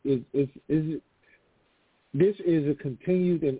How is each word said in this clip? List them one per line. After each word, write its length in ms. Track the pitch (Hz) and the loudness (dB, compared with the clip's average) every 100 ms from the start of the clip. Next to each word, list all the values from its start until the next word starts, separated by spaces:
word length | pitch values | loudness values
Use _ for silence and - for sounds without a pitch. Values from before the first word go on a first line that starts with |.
it, 180 | 139 135 - | -2 -2 -2
it, 160 | 139 139 - - | -2 -2 -4 -4
it, 340 | 156 156 156 - _ _ _ _ _ _ _ _ _ _ | -2 -2 -6 -10 _ _ _ _ _ _ _ _ _ _
this 220 | 139 185 202 | 0 2 2
is 240 | 175 165 143 | 0 0 0
a 60 | |
continued 680 | 147 143 117 - 185 180 170 | -2 -6 -6 0 2 2 2
and 160 | 156 131 | 0 -4